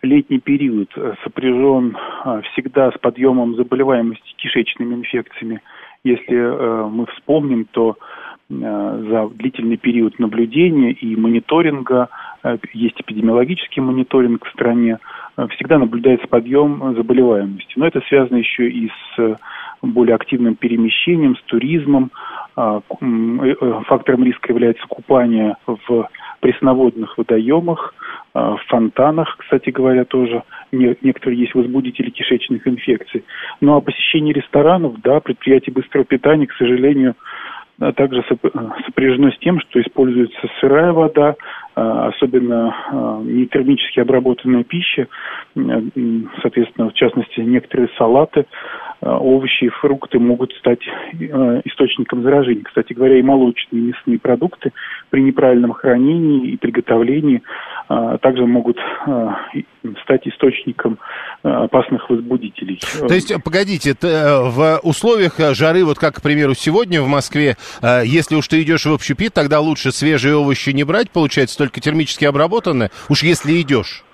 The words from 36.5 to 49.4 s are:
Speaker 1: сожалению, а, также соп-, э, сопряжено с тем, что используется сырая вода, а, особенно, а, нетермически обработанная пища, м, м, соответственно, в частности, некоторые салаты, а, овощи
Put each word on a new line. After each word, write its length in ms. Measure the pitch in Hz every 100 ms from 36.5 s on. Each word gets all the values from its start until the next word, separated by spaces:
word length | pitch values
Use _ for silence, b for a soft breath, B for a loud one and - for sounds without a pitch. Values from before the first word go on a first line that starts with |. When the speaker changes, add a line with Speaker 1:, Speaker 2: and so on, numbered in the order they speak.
Speaker 1:
сожалению, 640 | - 120 127 135 143 127 117 B B B B B _
а, 120 | -
также 320 | 120 139 127 -
соп-, 160 | 123 -
э, 160 | 139 113 - -
сопряжено 460 | - 131 127 139
с 80 | -
тем, 200 | 170 175
что 220 | - 123
используется 680 | 117 - 131 123 113 - 120 -
сырая 300 | 135 143 175
вода, 440 | 165 160 156 147 151 B B B -
а, 340 | 113 110 123
особенно, 640 | - 131 123 123 117 117 117 B
а, 300 | 135 117 110
нетермически 760 | 117 120 123 143 131 135 - -
обработанная 640 | 120 127 127 123 127 123
пища, 440 | 120 175 175 - 123 B B B B -
м, 360 | 131 120 110 131
м, 360 | 120 113 113 -
соответственно, 480 | 120 127 117 - 110
в 40 |
частности, 460 | - - - 113 -
некоторые 500 | 113 123 - 131 120 -
салаты, 480 | 113 127 156 - 143 B B B B B
а, 160 | - 127
овощи 480 | 131 135